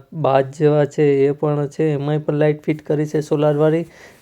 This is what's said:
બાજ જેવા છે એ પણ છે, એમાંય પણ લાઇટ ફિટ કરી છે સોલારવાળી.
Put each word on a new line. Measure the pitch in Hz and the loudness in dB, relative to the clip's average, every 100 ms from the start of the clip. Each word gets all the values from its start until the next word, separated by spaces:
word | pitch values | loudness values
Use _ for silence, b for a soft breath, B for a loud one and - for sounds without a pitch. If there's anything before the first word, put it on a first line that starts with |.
| - | -6
બાજ | 165 135 135 135 139 | -4 0 2 0 0
જેવા | 151 151 | 2 2
છે | 143 156 | 0 0
એ | 147 139 139 | 2 4 2
પણ | 143 151 147 143 | 0 -2 -2 -4
છે, | - 160 | -2 -2
એમાંય | 139 143 151 | -2 -2 -2
પણ | 151 | -2
લાઇટ | 147 151 151 | 0 0 0
ફિટ | - 156 - | -4 -6 -4
કરી | 151 151 | -4 -2
છે | 156 | -4
સોલારવાળી. | 147 151 151 147 156 165 165 B B B | -2 0 0 2 2 0 -4 B B B